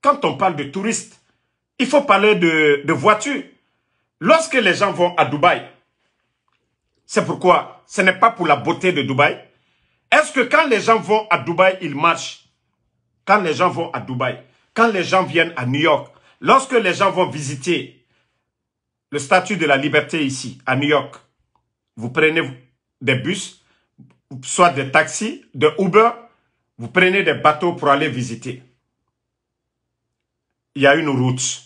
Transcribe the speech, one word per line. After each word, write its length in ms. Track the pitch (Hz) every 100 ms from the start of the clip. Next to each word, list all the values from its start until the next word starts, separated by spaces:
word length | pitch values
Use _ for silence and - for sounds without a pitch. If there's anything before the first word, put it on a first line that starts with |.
Quand 240 | 277 277 175
on 100 | 131
parle 200 | 190 151
de 80 | 139
touristes, 560 | 190 214 214 - _ _ _ _ _ _ _
il 60 | 247
faut 140 | 294
parler 340 | 285 196 208 202
de, 460 | 170 160 151 143
de 100 | 143
voitures. 500 | 151 147 208 277 254 - _ _ _ _ _ _ _
Lorsque 360 | 175 320 320 262
les 180 | 196
gens 180 | 170 196
vont 240 | 175 175 175
à 100 | 143
Dubaï, 440 | 143 170 143 - _ _ _ _ _ _ _ _ _ _ _ _ _ _
c'est 200 | 214 143
pourquoi ? 580 | 160 180 160 - - _
Ce 160 | -
n'est 160 | 190 185
pas 140 | -
pour 160 | - 165
la 80 | 143
beauté 360 | 147 170 185
de 120 | 143
Dubaï. 380 | 135 135 151 - - _ _ _ _ _ _
Est-ce 200 | 262 302
que 80 | 269
quand 260 | 240 294 311
les 140 | 220
gens 180 | 180 220
vont 280 | 180 214 214
à 80 | 165
Dubaï, 400 | 135 170 185 185
ils 140 | 170 139
marchent ? 500 | 165 165 - - _ _ _ _ _ _ _ _ -
Quand 160 | 208
les 120 | 175
gens 160 | 139 180
vont 220 | 131 165
à 80 | 131
Dubaï, 420 | 104 127 127 120 - _ _
quand 140 | - 233
les 160 | 196
gens 200 | 165 190
viennent 300 | 165 165 165 135
à 80 | 123
New 160 | 139
York, 320 | 160 139 - _ _ _
lorsque 320 | 151 262 269
les 220 | 247 202
gens 180 | - 196
vont 180 | 165 165
visiter 760 | 127 135 131 180 160 - _ _ _ _ _ _ _ _ _ _ _ _
le 80 | 143
Statue 380 | 135 185 180 202
de 80 | 156
la 120 | 139
Liberté 480 | 143 151 147 165 143
ici, 340 | 131 123 - -
à 100 | 131
New 120 | 143
York, 280 | 147 135 - _ _ _ _ _ _ _ -
vous 120 | 113
prenez 320 | 127 156 165 135 - _ _ _ _
des 140 | 127 131
bus, 500 | 131 196 - - _ _ _ _ - _ _ 131
soit 260 | - - 175
des 220 | 139 135
taxis, 540 | 156 156 - 220 311 _
des 180 | 135 147 151
Uber, 320 | 190 185 226 - - _ _ _ _ _
vous 100 | 120
prenez 360 | 180 185 196
des 100 | 165
bateaux 400 | 135 127 151 180
pour 160 | 143 143
aller 180 | 139 156
visiter. 540 | 123 113 113 127 - _ _ _ _ _ _ _ _ _ _ _ _ _ _ _ _ _ _ _ _ _ -
Il 80 |
y 40 | 139
a 80 | 147
une 140 | 156
route. 540 | 135 127 127 - -